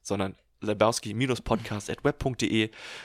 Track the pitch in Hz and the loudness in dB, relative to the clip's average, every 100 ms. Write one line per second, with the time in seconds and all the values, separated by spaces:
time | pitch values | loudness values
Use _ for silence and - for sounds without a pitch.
0 | - 101 95 - _ _ 107 104 110 - | -4 -2 -2 -6 _ _ -2 4 4 2
1 | 107 110 131 117 - 113 117 104 - - | -2 -2 0 0 0 -2 -2 -6 -6 0
2 | 147 - 135 120 - 110 107 - - - | 0 0 -2 0 2 2 0 -4 -14 -14